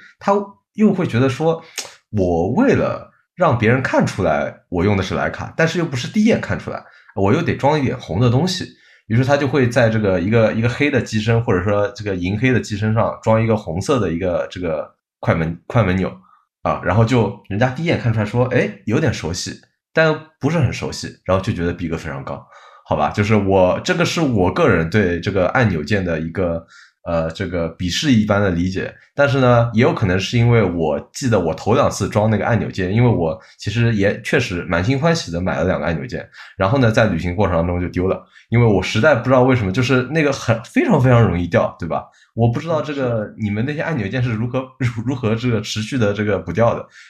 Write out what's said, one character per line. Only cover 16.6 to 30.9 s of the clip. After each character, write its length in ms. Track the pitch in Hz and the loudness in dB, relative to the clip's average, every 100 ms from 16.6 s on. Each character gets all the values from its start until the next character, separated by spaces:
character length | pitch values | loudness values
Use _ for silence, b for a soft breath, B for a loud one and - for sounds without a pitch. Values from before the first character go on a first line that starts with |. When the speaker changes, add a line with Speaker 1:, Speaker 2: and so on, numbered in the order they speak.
Speaker 1:
啊， 180 | - 76 | -4 -4
然 100 | - | 0
后 100 | 95 | 2
就 380 | 113 123 101 - - | 2 2 0 -4 -8
人 100 | 101 | -2
家 100 | 127 | -2
第 120 | 123 | -2
一 40 | 165 | -2
眼 120 | 110 | -2
看 140 | 120 | 0
出 80 | 113 | -2
来 40 | |
说， 200 | 104 120 123 | -2 0 0
哎， 240 | 127 208 - - | 0 -2 -4 -4
有 140 | 127 | 0
点 120 | 156 | 0
熟 200 | - 80 | -2 -6
悉， 280 | 87 - - _ _ _ | -6 -8 -12 _ _ _
但 240 | - 160 151 - _ | 0 2 0 -6 _
不 100 | 135 | -2
是 100 | 165 | 0
很 140 | 110 | 0
熟 200 | 80 65 | -2 -8
悉， 160 | - - - | -10 -12 -10
然 120 | - 95 | -2 -2
后 60 | |
就 100 | 92 | 0
觉 140 | 87 85 | -2 -4
得 60 | |
逼 160 | 85 85 | -4 -6
格 80 | 82 | -6
非 120 | 80 | -8
常 140 | 69 | -10
高， 220 | 67 67 - B B B - | -10 -12 -14 B B B -6
好 80 | |
吧？ 160 | 80 76 | -2 -2
就 140 | 101 | 0
是 100 | 104 | 0
我， 460 | 110 98 95 90 92 | 2 4 4 4 2
这 80 | 127 | -2
个 100 | 175 | 0
是 160 | 175 - | 0 0
我 320 | 147 110 90 | 0 2 2
个 160 | - 160 | 2 2
人 200 | 87 80 | 2 2
对 300 | 107 92 85 | 0 0 0
这 120 | 98 | -2
个 160 | 95 87 | 0 0
按 200 | - 113 | 2 2
钮 140 | 82 | 0
键 220 | 73 104 | -2 -2
的 140 | 90 80 | 0 -4
一 100 | 80 | -4
个， 360 | 87 87 82 B B B _ | -4 -4 -4 B B B _
呃， 260 | 85 85 80 | -4 -2 -2
这 140 | - 92 | -6 -6
个 260 | 87 82 - | -4 -6 -4
鄙 140 | 90 | -4
视 200 | 85 156 | -2 2
一 120 | 113 | 4
般 160 | 104 101 | 4 2
的 100 | 101 | 2
理 200 | 85 90 | 0 -2
解。 240 | 92 - b b | -2 -8 b b
但 140 | - 139 | 0 2
是 100 | 135 | 4
呢， 320 | 123 120 117 | 4 4 4
也 60 | 107 | 4
有 100 | 139 | 2
可 120 | - 95 | 2 0
能 120 | 92 | 0
是 180 | - 120 | 0 2
因 100 | 120 | 4
为 120 | 117 | 4
我 360 | 95 85 78 | 2 0 -2